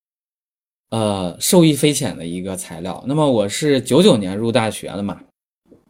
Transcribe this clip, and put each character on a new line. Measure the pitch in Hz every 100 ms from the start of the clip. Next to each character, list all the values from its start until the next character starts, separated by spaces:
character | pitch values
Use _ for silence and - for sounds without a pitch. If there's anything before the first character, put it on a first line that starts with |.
| _ _ _ _ _ _ _ _ -
呃， | 113 107 98 90 -
受 | - 180
益 | 160
匪 | 143 151
浅 | 143 117 80
的 | 85
一 | 90
个 | 95 90
材 | - 85
料。 | 90 - 120
那 |
么 | 151 147
我 | 117 101
是 | - 151 135
九 | 120 135
九 | 208 117
年 | 92 98
入 | 117
大 | 120 110
学 | - 71
的 | 82
嘛， | 101 - - _ _ _ _ _ _